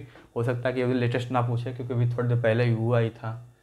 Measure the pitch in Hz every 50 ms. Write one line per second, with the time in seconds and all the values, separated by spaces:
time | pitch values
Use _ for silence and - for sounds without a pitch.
0 | - - - - - - _ 120 117 127 123 120 120 131 123 131 123 123 127 127
1 | 120 117 123 127 120 - 127 123 120 120 120 117 - 131 127 127 127 127 131 120
2 | 120 120 120 - 123 120 120 120 117 113 110 117 123 120 117 110 113 117 120 117
3 | 117 113 - - - 113 113 120 - - _ _